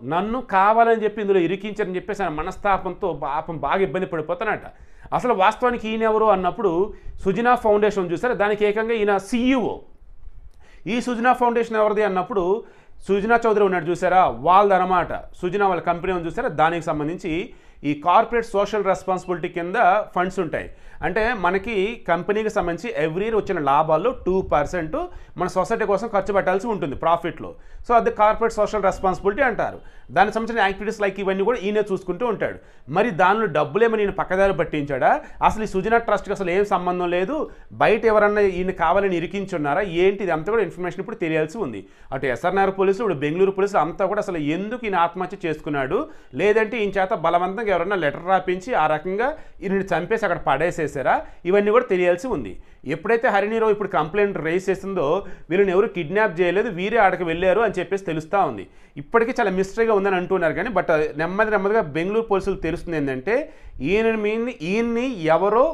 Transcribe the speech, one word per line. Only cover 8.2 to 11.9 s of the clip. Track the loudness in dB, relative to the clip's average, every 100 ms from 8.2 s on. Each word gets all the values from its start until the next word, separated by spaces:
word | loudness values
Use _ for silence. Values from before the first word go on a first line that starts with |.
| -2 0
దానికి | 0 2 2
ఏకంగా | 2 0
ఈయన | 0 2 0 0
సీఈఓ. | 0 2 2 0 -6 -12 -20 -20 -16 -16 -16 -18 -20 -20 -14 -4
ఈ | -4 -2
సుజనా | 2 2
ఫౌండేషన్ | 4 4 2 0 2
ఎవరిది | 2